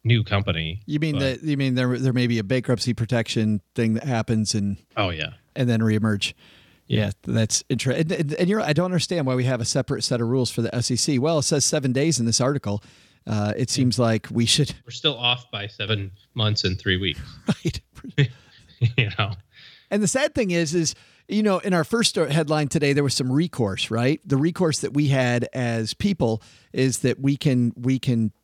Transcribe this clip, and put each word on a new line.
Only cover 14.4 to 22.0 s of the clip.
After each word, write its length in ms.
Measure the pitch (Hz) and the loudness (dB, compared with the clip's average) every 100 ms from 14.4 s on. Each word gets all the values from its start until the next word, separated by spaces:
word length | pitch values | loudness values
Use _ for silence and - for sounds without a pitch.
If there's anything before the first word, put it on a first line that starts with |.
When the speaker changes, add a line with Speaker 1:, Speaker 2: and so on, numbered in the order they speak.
Speaker 2:
should 300 | 117 - 139 - | 2 2 0 -4
Speaker 1:
We're 60 | - | -14
still 260 | - 156 117 | -4 -4 0
off 320 | 120 123 - | -2 -2 -6
by 160 | 104 101 | -10 -10
seven 420 | - 104 104 98 95 _ | -8 -4 -2 -4 -12 _
months 300 | - 107 107 | -2 0 0
and 120 | 95 92 | -2 -2
three 180 | 98 92 | 0 0
weeks. 240 | 95 76 - - - | 0 -4 -12 -8 -4
Speaker 2:
<laughs> 0 | |
Right. 340 | - 165 - _ - 254 - | -2 -2 -6 _ -20 -8 -2
Speaker 1:
<laughs> 120 | 135 - _ - - - 113 - | -2 -2 _ -20 -20 -2 0 0
You 120 | 104 - | -2 -2
know? 180 | 101 104 _ - - - _ | -4 -6 _ -20 -20 -20 _
Speaker 2:
And 100 | 208 | 0
the 60 | 202 | 0
sad 260 | 262 302 | 0 0
thing 160 | 285 202 | 0 0
is, 240 | 170 160 | 0 0
is, 220 | 170 165 - - _ - | 0 0 -4 -20 _ -4
you 160 | 202 | 0
know, 160 | 214 185 | 2 0
in 120 | 202 | 2
our 120 | 180 | 0
first 260 | 156 233 | 2 2